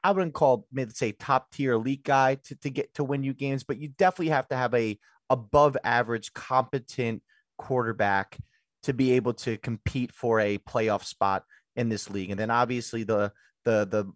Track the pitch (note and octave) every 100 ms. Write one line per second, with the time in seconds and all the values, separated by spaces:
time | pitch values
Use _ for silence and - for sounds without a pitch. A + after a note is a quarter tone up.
0 | F#3+ F#3+ E3+ - D3 A#2+ - C3 A#2+ -
1 | A#2 G#2 - C3 - - C3+ A#2 A#2+ C3+
2 | C#3+ C#3 C3 C3+ - - C#3+ C3+ - -
3 | C#3 C#3+ C3+ C3 C#3 C3+ - C#3 D3 C3+
4 | F#3 F#3 D#3+ D3 C3 B2+ B2 A#2+ A2+ G#2
5 | _ _ _ B2+ G#2+ D3 D3 - A#2 A#2+
6 | A2+ A2+ - - - C3 B2+ C#3 - -
7 | A#2+ A2+ _ _ _ - - B2+ A2+ G#2+
8 | G2+ G2 G2 - - _ _ _ - B2
9 | C3 B2+ A#2+ A#2 - A2 - A2 - C3
10 | B2 - A#2+ A2+ G#2 G2+ - A#2+ A2 G2+
11 | - - G2 F#2+ _ _ _ - A#2 G#2+
12 | - G2+ F#2 G2 A2 A#2 A#2+ B2 - A2+
13 | G#2+ G#2+ G2+ _ _ _ A#2 A2 G2+ G#2+
14 | G2